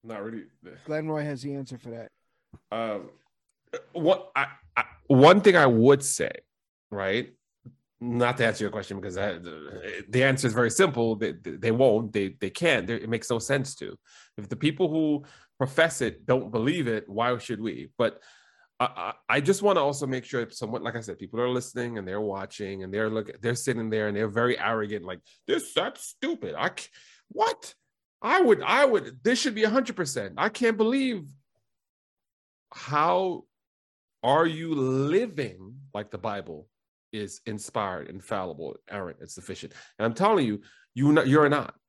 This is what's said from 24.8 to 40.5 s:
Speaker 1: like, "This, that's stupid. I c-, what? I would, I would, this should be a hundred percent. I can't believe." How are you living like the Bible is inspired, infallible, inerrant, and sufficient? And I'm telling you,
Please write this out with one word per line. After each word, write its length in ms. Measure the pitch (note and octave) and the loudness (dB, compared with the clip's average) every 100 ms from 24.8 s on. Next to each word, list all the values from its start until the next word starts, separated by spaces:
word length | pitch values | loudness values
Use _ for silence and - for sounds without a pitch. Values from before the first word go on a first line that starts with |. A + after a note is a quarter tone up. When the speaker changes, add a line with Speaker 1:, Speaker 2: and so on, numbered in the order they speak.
| G#2+ G#2 | -4 -6
Speaker 1:
like, 160 | F2+ F#2 _ _ - | -8 -12 _ _ -2
"This, 260 | E4+ - | -2 -2
that's 300 | - - - | -4 -4 -8
stupid. 520 | - - C#4 E4+ F2+ D2+ | -18 -8 -6 -6 -8 -4
I 120 | D#3 - | -4 -6
c-, 120 | - - _ _ _ | -16 -20 _ _ _
what? 440 | - A4 - - _ _ _ _ _ | -2 -2 -2 -12 _ _ _ _ _
I 200 | A3 F4+ | 0 2
would, 220 | D#4 G#3 | 4 4
I 220 | - A#3 | 4 4
would, 340 | C#4+ G#3 B2 B2+ | 4 4 -2 -4
this 180 | A3 B3 | 0 0
should 140 | C#4 | 0
be 80 | G#3+ | 0
a 60 | G#3+ | 2
hundred 240 | B3 B3+ | 2 0
percent. 400 | G#3 D3+ B2 G2+ G2 | -4 -4 -4 -6 -2
I 100 | G3 | -2
can't 280 | G#3+ A#3 A3 | 2 0 2
believe." 460 | A3+ C4+ C4 G#3+ C#3+ - _ _ _ _ _ _ _ _ _ _ _ _ _ | 0 2 -2 -4 -10 -20 _ _ _ _ _ _ _ _ _ _ _ _ _
How 680 | - - D3 D#3+ F3+ F#3+ F3 _ _ _ _ _ _ _ _ | -16 -4 0 2 2 0 -4 _ _ _ _ _ _ _ _
are 240 | A#2+ D3 E3 | 2 4 4
you 280 | D#3+ E3 | -2 -4
living 1000 | D3+ C3 C3 C#3+ F#3 A#3+ D#3 A#2+ F2+ F#2+ C3 C#3 | -2 0 0 2 0 0 -4 -8 -8 -18 -20 -12
like 180 | G#2 G#2 | -10 -10
the 60 | G2 | -8
Bible 520 | A2+ G2+ F#2 D2+ - _ _ _ _ | -6 -6 -10 -16 -18 _ _ _ _
is 300 | A2 G2 - | -10 -10 -10
inspired, 640 | - G#2 - A#2 G2+ F2+ - | -10 -10 -6 -4 -4 -6 -10
infallible, 680 | F2+ - G#2 F#2 D2+ D#2 - _ | -16 -8 -6 -6 -8 -12 -12 _
inerrant, 280 | G2+ F2+ C#2+ | -10 -10 -12
and 100 | - | -16
sufficient? 440 | - F2 F#2 - - - - | -16 -14 -14 -14 -18 -20 -4
And 80 | A2+ | -4
I'm 80 | |
telling 320 | A2+ G3 G#3 | 2 2 2
you, 160 | A#2+ | 0